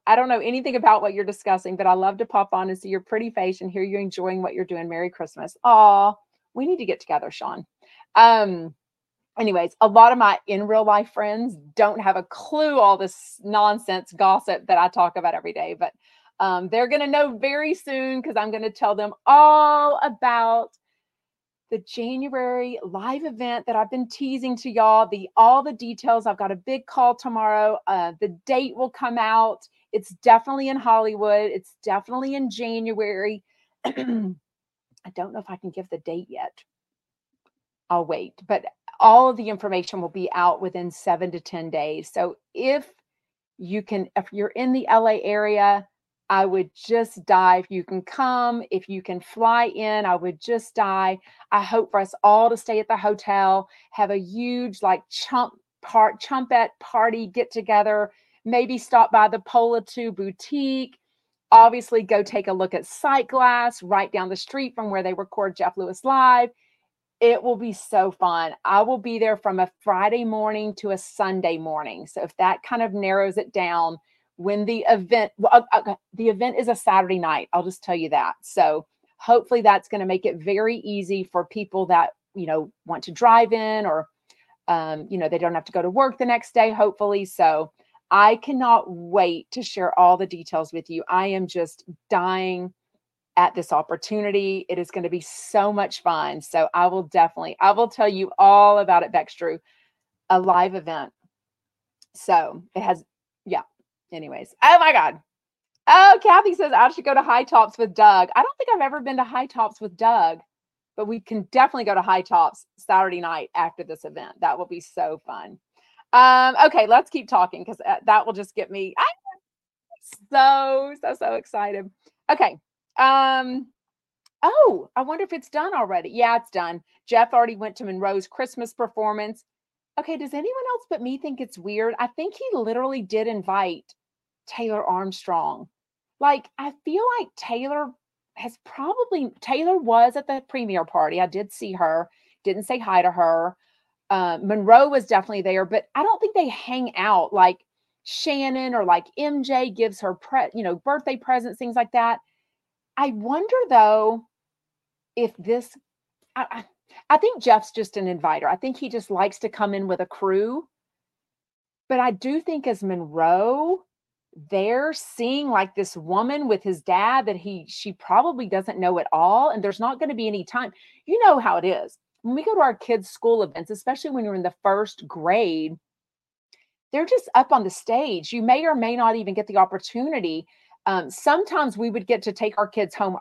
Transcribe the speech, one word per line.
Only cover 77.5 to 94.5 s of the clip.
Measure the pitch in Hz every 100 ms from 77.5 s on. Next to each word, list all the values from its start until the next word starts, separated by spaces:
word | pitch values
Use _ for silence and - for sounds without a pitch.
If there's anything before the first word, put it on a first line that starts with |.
I'll | 175
just | 180 185
tell | - 170
you | 160
that. | 147 113 -
So | - - 156 156 - _ _ _
hopefully | - 240 233 240
that's | 214 196 -
gonna | 208 190
make | 185 185
it | 170
very | 160 202 220 233
easy | - 202 180 196
for | 185 180 175
people | 220 202 190 180
that, | 175 - - _ 196
you | 165
know, | 160 156 _ -
want | 170 -
to |
drive | 160 240 226 233
in | 226 220 214 208
or, | 156 156 _ _ _ _ _ -
um, | 170 160 156 -
you | 190
know, | 156
they | 165
don't | 170 170
have | 160
to |
go | 185
to | 175
work | 196 269 -
the | 247
next | 233 -
day, | 240 226
hopefully. | 214 208 196 208 202 190
So | - 165 156 160 _ _ _ -
I | 190 208 226
cannot | 269 269 247 233 -
wait | 175 170 190 180 170 -
to | -
share | 220 - 180 -
all | 180 180
the | 190
details | 180 165 165 156
with | 165 160
you. | 165 -
I | 180 196
am | 190 180
just | 180 165 - - 170 -
dying | 196 180 190 185 180 180 _ _ _ _ _ _ -
at | 175 -
this | 170
opportunity. | 151 156 165 - 214 208 202 196